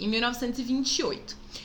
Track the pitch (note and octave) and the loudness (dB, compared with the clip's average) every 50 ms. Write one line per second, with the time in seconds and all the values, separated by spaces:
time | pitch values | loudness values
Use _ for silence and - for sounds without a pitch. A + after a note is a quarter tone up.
0 | - G#3 A3 A3+ A#3+ A#3+ A#3+ A#3+ B3+ A#3+ A#3+ C4+ B3 A#3+ C4 C4+ C4+ - - - | 0 2 2 4 4 2 2 0 0 0 0 0 0 2 2 2 2 2 2 2
1 | D4 - - - - - - - - - - - - | 2 2 0 -2 -6 -10 -12 -12 -12 -12 -12 -12 -12